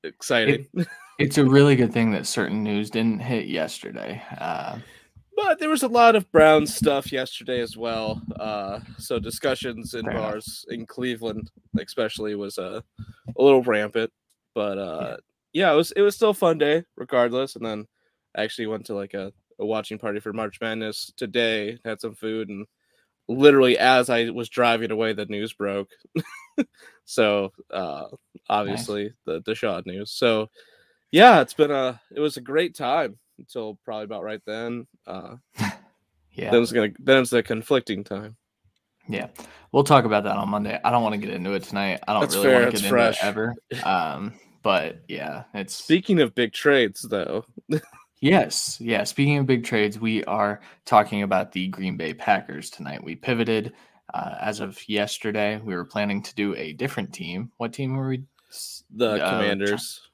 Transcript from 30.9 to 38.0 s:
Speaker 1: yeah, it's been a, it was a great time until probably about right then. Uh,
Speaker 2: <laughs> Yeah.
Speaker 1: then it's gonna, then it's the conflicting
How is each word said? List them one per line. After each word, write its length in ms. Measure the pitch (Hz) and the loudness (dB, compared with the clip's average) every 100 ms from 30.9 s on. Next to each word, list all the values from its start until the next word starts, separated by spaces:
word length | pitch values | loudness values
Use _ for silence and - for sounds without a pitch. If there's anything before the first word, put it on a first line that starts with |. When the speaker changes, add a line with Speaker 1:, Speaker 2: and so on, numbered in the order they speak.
| _ _ | _ _
Speaker 1:
yeah, 280 | 156 240 185 | 8 10 10
it's 120 | 165 | 4
been 160 | - 147 | 2 2
a, 300 | 143 131 117 _ | 2 -2 -4 _
it 60 | - | -4
was 180 | 151 143 | -4 -4
a 20 | |
great 340 | 123 147 175 | -4 -2 -2
time 440 | - 127 151 135 110 _ _ | -4 -2 0 -2 -6 _ _
until 400 | 127 127 110 104 | -14 -10 -10 -12
probably 180 | - 110 | -12 -10
about 220 | 107 107 | -8 -10
right 180 | 101 107 | -8 -10
then. 400 | - 110 117 120 - _ - | -10 -10 -8 -10 -12 _ -16
Uh, 300 | 92 92 123 _ - | -14 -14 -20 _ -6
Speaker 2:
<laughs> 140 | 202 - _ _ _ _ _ | -6 -6 _ _ _ _ _
Yeah. 180 | - 107 | -10 2
Speaker 1:
then 100 | 117 | 2
it's 120 | 117 | 2
gonna, 180 | 117 107 - | 0 -2 -4
then 240 | 135 135 | 4 4
it's 80 | 123 | 4
the 100 | 120 | 0
conflicting 640 | 110 113 110 139 - 98 | 0 -6 0 -2 0 -8